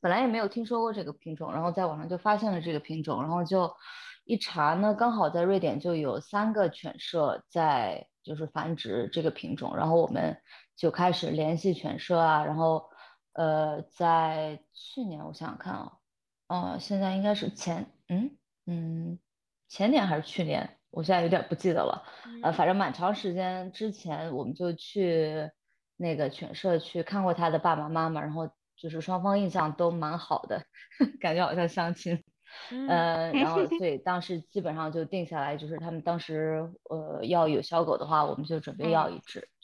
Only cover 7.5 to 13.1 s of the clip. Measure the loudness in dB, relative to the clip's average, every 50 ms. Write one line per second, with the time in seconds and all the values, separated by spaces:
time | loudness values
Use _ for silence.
7.5 | 0 2 4 4 4 4 2 0 -2 -4 -8 _ _ _ _ -10 -8 -6 -6 -6
8.5 | _ -4 -2 -2 -4 -4 -4 -4 -2 -2 -2 -2 -2 0 0 0 0 -2 -6 -6
9.5 | -6 -6 -6 -6 -2 0 2 4 6 6 4 4 2 0 0 0 -2 -4 _ _
10.5 | -20 -20 -20 _ _ 0 0 0 2 4 4 4 4 2 -2 -2 -2 0 0 0
11.5 | 0 0 0 0 0 0 -2 -6 -6 -6 -2 0 4 4 6 6 6 4 4 2
12.5 | 0 2 4 4 4 2 0 -6 -20 -20 -20 -20